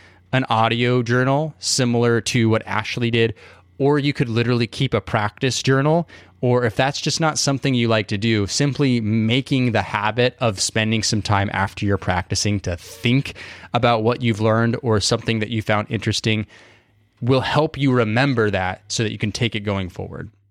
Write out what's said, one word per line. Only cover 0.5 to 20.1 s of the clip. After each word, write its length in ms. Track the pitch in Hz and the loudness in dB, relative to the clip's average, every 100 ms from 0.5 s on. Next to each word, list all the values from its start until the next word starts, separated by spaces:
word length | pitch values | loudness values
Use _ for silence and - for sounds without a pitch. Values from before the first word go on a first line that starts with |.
| 113 113 117 120 123 | 2 2 2 2 2
journal 540 | 117 123 127 139 156 - | 2 0 2 0 -2 -6
similar 600 | - - 120 117 120 117 | -4 0 0 2 2 2
to 280 | - 127 113 | 0 2 2
what 160 | 110 104 | 2 0
Ashley 420 | 101 110 - 117 | -4 -4 -4 0
did, 240 | 117 113 - - - _ - | 2 0 -2 -16 -20 _ -2
or 180 | 139 147 | 0 2
you 160 | 139 | 0
could 160 | - 120 | -2 -2
literally 380 | 113 117 120 117 | 0 2 0 0
keep 260 | - 135 | -2 -2
a 80 | 110 | -2
practice 600 | - 117 104 - 131 - | 0 -2 -2 -2 -2 0
journal. 440 | - 135 147 165 165 - - _ | 0 2 2 0 -2 -12 -20 _
Or 240 | 127 123 120 | 0 2 2
if 100 | - | 0
that's 240 | 131 - | -2 0
just 220 | 156 - | -4 0
not 180 | 160 147 | -2 0
something 340 | - 135 139 | -2 0 0
you 140 | 123 117 | 0 2
like 220 | 110 104 | 2 0
to 80 | 104 | -2
do, 300 | 113 110 98 | 2 2 0
simply 520 | - 143 127 143 120 | 0 0 2 0 2
making 720 | 107 110 110 127 131 135 123 | 0 0 2 0 0 0 2
the 100 | 107 | 0
habit 540 | 92 107 107 107 123 - | -2 -2 -2 2 0 2
of 180 | 117 95 | -2 -2
spending 420 | - 110 110 110 | -2 0 0 0
some 200 | - 107 | 0 -2
time 280 | - 101 101 | 2 2 2
after 320 | 95 98 - 104 | -2 -4 -2 0
you're 120 | 98 | 0
practicing 640 | - 90 - - 104 101 | 0 -4 -2 -2 0 -2
to 140 | 90 87 | -4 -8
think 600 | - - 113 131 - - - - - | -10 -4 0 0 0 -12 -18 -18 -4
about 300 | 120 120 117 | 0 2 2
what 180 | 110 120 | 2 0
you've 200 | 120 104 | 0 2
learned 340 | 110 110 117 117 | 2 4 2 0
or 160 | 120 107 | 0 0
something 400 | - 117 120 113 | 2 -2 0 -2
that 100 | 107 | -2
you 120 | 113 | -4
found 260 | - 107 104 | 0 -2 -2
interesting 560 | 107 - - 117 107 101 - - _ _ _ _ _ | -4 -2 -2 0 -2 -4 -12 -20 _ _ _ _ _
will 180 | 120 131 | 0 0
help 380 | - 151 156 135 | 2 0 -2 0
you 160 | 139 | 2
remember 580 | 123 110 113 143 120 107 | 2 2 2 0 2 0
that 300 | 95 92 95 - | 0 -4 -6 -8
so 140 | - | -4
that 100 | 110 | -4
you 40 | 107 | -2
can 140 | 107 | -4
take 240 | - 117 110 | -2 -4 -4
it 60 | |
going 260 | 104 98 92 | -4 -4 -6
forward. 420 | - 92 | -10 -12